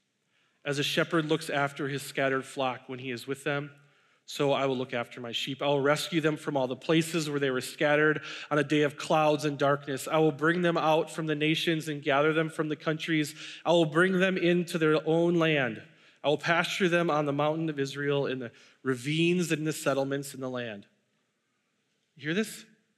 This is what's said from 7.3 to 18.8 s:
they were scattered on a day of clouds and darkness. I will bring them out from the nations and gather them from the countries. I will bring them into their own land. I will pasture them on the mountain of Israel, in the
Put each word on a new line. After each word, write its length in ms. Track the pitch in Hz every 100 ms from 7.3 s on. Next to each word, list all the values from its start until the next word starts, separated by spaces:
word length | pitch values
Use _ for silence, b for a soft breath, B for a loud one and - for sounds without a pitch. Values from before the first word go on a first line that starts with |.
| 143
they 100 | 139
were 120 | 127
scattered 600 | - - 147 147 156 151 B B B
on 80 | 147
a 40 |
day 200 | 143 151
of 120 | 143 143
clouds 480 | - 156 151 151
and 140 | 147 139
darkness. 500 | 139 143 147 131 -
I 120 | 156
will 140 | 156
bring 280 | 143 156 175
them 160 | 170 165
out 320 | 151 156 165
from 160 | - 156
the 80 |
nations 540 | 147 156 160 170 160 156
and 160 | 143
gather 280 | 139 139 156
them 180 | 156 160
from 200 | 165 156
the 60 | 147
countries. 580 | 165 156 - 156 143 - B B -
I 60 |
will 140 | 175 160
bring 340 | 151 185 185
them 180 | 190 185
into 400 | 175 175 170 170
their 220 | 156 151 160
own 280 | 165 170 175
land. 460 | 160 151 123 104 - b b b
I 40 | 139
will 100 | 147
pasture 520 | 156 170 170 - 180
them 200 | 170 165
on 160 | 147 147
the 80 |
mountain 360 | 143 151 160 160
of 100 | 143
Israel, 480 | 135 139 143 143 120
in 100 | 131
the 140 | 120 B B B